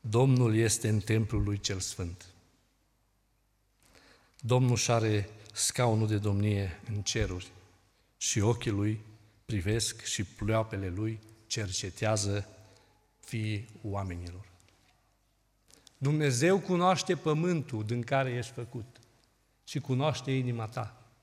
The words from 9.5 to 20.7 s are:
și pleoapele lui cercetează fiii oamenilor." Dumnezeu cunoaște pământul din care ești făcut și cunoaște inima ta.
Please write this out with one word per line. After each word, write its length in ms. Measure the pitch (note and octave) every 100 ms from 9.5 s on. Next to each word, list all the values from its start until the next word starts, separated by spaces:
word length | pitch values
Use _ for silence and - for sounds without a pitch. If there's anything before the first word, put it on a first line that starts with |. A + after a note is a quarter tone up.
| A2 F#2 A2+ - -
și 200 | - -
pleoapele 640 | G2 - G#2 A2 A2 G2+ G2
lui 320 | F2+ A2 A2 - - _
cercetează 1040 | - G#2 F#2 G2 - A2 G#2+ G#2 G2+ G2+ - - - _ _ _ _
fiii 480 | - A#2 G#2+ G#2 A#2 -
oamenilor." 600 | G#2+ G2 G2 F2 F2 F2 G#2 _ _ _ _ _ _ _ _ _ _ _ _ - - _
Dumnezeu 600 | C3+ D3+ D3 B2 D#3+ G3
cunoaște 580 | E3 F3+ F3+ F#3 - E3+
pământul 680 | D#3 D3+ E3+ E3+ C3 A2+
din 180 | G#2+ A#2+
care 280 | A#2 C3+ C3
ești 220 | B2 A#2+
făcut 440 | - A#2 B2+ G#2 - _ _ _ _ _ _
și 160 | - D3
cunoaște 500 | - B2+ D3+ C#3+ -
inima 360 | C3+ B2 A#2
ta. 360 | A2